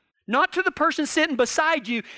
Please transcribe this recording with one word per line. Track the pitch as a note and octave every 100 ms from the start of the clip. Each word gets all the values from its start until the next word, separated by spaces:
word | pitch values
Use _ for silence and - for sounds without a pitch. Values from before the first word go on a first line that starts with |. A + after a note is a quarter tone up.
| _ _ -
Not | B3+ F#4
to | F4
the | F4+
person | - D#4+ - D4
sitting | D#4+ D#4+ B3
beside | A#3+ - D#4 D#4+ G#3
you, | A#3 -